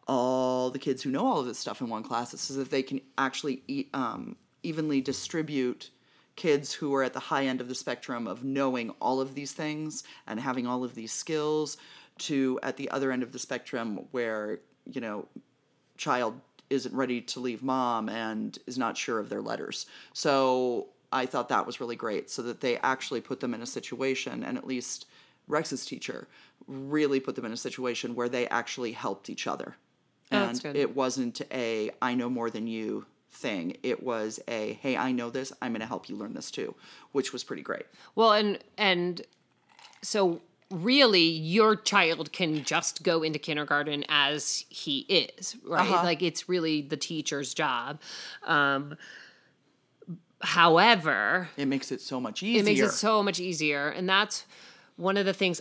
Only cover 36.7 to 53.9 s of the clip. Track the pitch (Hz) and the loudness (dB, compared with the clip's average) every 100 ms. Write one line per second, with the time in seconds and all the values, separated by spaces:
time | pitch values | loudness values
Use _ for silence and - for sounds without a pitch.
36.7 | - - - - 139 131 123 - 78 - | -8 -18 -20 -6 -2 -2 -4 -8 -8 -6
37.7 | - - - - 208 226 208 208 190 - | -8 -8 -18 -4 4 6 6 4 0 -6
38.7 | - 202 175 180 175 - _ _ _ _ | 0 2 4 2 -2 -10 _ _ _ _
39.7 | - - - - 214 185 170 - _ - | -20 -20 -10 -2 4 4 2 -6 _ -10
40.7 | 175 202 277 247 185 165 160 160 208 220 | -2 4 8 8 8 6 4 2 6 6
41.7 | 208 - 202 165 165 151 - 170 151 131 | 4 4 6 6 2 -4 -2 0 0 0
42.7 | 156 - - 175 165 160 156 - 151 147 | 0 0 0 2 2 2 -2 -2 -2 0
43.7 | 147 147 147 139 147 143 151 - - - | 0 0 -2 2 4 4 2 -2 -4 -6
44.7 | - - 139 - 180 120 - - - - | -8 -4 -4 2 2 2 -4 -10 -10 -2
45.7 | 165 185 180 175 156 175 - - 180 160 | 2 4 4 4 2 0 -2 -2 0 2
46.7 | 151 139 151 - 160 - 143 131 - 147 | 0 -2 -4 -4 -4 -4 -4 -4 -2 0
47.7 | 120 127 151 - - - - - 143 139 | 0 -4 -8 -12 -14 -12 -8 2 4 4
48.7 | 139 147 151 - - - _ _ _ _ | 2 -2 -10 -16 -18 -20 _ _ _ _
49.7 | _ _ _ - 165 _ - - 180 170 | _ _ _ -14 -14 _ -8 2 8 10
50.7 | 165 220 214 156 104 104 180 175 - 139 | 10 8 6 4 2 2 0 -2 -2 0
51.7 | 135 - 135 - 131 120 - 208 233 208 | 0 -2 -8 -6 -6 -6 -4 2 4 6
52.7 | 202 208 - 214 214 202 170 180 160 151 | 6 4 4 4 4 4 0 -2 0 0
53.7 | 143 147 | 0 -2